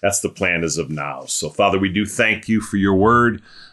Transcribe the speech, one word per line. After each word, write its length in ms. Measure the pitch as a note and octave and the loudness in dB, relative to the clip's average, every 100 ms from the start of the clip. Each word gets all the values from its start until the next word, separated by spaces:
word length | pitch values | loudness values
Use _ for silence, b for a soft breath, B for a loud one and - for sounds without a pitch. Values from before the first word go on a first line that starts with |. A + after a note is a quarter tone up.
that's 200 | G2 G2 | -2 -2
the 80 | E2+ | -4
plan 340 | - F#2+ E2+ | -2 -2 0
as 160 | E2 D#2 | -2 -4
of 120 | D2 | -6
now. 340 | D2+ C#2+ C2+ | -6 -8 -10
So, 260 | C2+ - D#2 | -8 -8 -6
Father, 260 | - G2+ F#2+ | 0 2 2
we 120 | G2 | 0
do 180 | F2+ G#2+ | 0 -2
thank 420 | - A2 G#2+ - | 0 0 0 -2
you 120 | A2 | -2
for 160 | - G2+ | -2 0
your 180 | G2 | 2
word. 480 | F#2+ G#2 A#2+ A#2+ G2+ B B B | 4 4 4 4 0 B B B